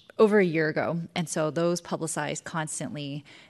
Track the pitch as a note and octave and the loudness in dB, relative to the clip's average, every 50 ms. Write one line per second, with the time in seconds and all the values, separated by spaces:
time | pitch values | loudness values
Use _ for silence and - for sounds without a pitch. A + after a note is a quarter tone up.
0 | - - - - A3 G#3 G#3+ G#3+ F#3 F3 D3+ D#3+ D#3 D#3 - D#3 A2 A2 D#3+ E3+ | -14 -6 4 4 6 6 6 6 4 4 2 2 0 0 0 0 -2 0 -2 -4
1 | E3 - - F3 E3 - - E3+ D#3 D#3 C#3 E3 E3+ F3 F3 E3+ - - F3 D3+ | -4 -6 -4 -6 -4 -4 -2 -2 -2 0 0 0 2 2 0 -2 -4 -6 -6 -4
2 | D#3+ D#3 - D#3+ D3 C#3+ D3 - - - - E3 D#3 D#3+ - - D#3 B2+ - D3+ | -4 -4 -4 -4 -4 -4 -4 -6 -8 -6 -4 -4 -4 -4 -6 -8 -8 -8 -8 -8
3 | C#3+ C#3 C#3+ D3 - - - - - | -8 -8 -8 -10 -12 -14 -20 -20 -20